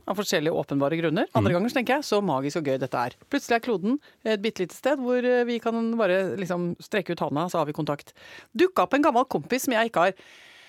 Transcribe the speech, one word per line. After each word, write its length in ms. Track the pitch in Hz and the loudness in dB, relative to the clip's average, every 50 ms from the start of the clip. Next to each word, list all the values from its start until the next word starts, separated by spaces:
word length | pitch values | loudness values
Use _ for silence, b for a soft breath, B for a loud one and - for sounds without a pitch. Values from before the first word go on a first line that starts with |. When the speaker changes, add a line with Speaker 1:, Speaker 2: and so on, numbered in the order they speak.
| - - | -2 -4
Speaker 1:
av 80 | 196 | -4
forskjellige 380 | 190 202 - - 175 147 160 - | -4 -2 0 0 0 0 0 0
åpenbare 400 | 156 151 - 147 139 139 143 160 | -2 -2 -2 -2 0 0 0 0
grunner. 320 | 165 170 165 147 190 285 - - | 0 0 0 0 0 -2 0 0
Andre 180 | - 208 196 180 | 0 2 2 2
Speaker 2:
Mhm. 60 | 175 | 2
Speaker 1:
ganger 100 | 196 247 | 0 0
så 80 | 247 | -2
tenker 180 | 269 240 202 247 294 | -2 0 0 0 0
jeg, 80 | - - | 0 0
så 140 | 214 208 202 | 0 0 2
magisk 320 | 185 143 131 135 147 143 | 0 0 0 -2 -2 -2
og 80 | 175 160 | -2 -2
gøy 140 | 135 131 135 | -2 -2 -2
dette 160 | 135 127 - | -2 -4 -2
er. 160 | 131 123 123 - - - - | -4 -4 -4 -6 -10 -10 -6
Plutselig 300 | - 277 - - 240 233 | -6 -4 0 0 0 0
er 20 | |
kloden 380 | 233 247 233 185 165 208 254 294 b b b b - | 0 -2 -2 -2 0 0 -2 -2 b b b b -2
et 160 | 220 220 208 | -2 -2 0
bittelite 320 | 196 220 208 - 185 165 - | 0 -4 -2 -2 -4 -6 -6
sted 240 | - - 254 294 285 | -4 -2 0 0 0
hvor, 220 | 254 240 247 247 240 | 0 0 0 2 2
eh, 220 | 247 247 247 240 | 2 2 2 2
vi 140 | 233 240 226 | 0 -2 -2
kan 160 | - 233 226 233 226 226 226 233 | -2 -2 -2 0 -2 -2 0 2
bare, 360 | 220 185 180 190 190 180 117 185 | 2 2 2 2 0 0 -2 -4
liksom, 340 | 196 165 180 175 175 175 175 - | -4 -4 -2 -2 -2 -4 -4 -6
strekke 300 | - - - 214 165 - 175 | -8 -4 -4 -4 -2 -2 -4
ut 80 | - | -4
handa, 240 | 175 151 135 143 165 180 - | -2 -2 -2 -2 -2 -2 0
så 60 | 175 | -2
har 60 | 151 | -2
vi 60 | 147 147 | -2 -2
kontakt. 380 | - 156 151 147 143 - - B B B B B B B B - | -4 -4 -4 -4 -4 -6 -14 B B B B B B B B 0
Dukka 280 | 226 339 370 - - 185 - | 2 2 2 4 2 2 2
opp 60 | - | 2
en 80 | 269 294 | 4 4
gammel 240 | 320 254 233 269 - | 4 4 2 2 2
kompis 360 | - 180 139 - - 262 - - | -2 -4 -2 -2 -2 -2 0 0
som 60 | 247 | 2
jeg 160 | 214 226 233 - | 2 0 2 2
ikke 80 | 170 | 2
har, 120 | 170 190 190 B B B B B B B B B B | 2 2 2 B B B B B B B B B B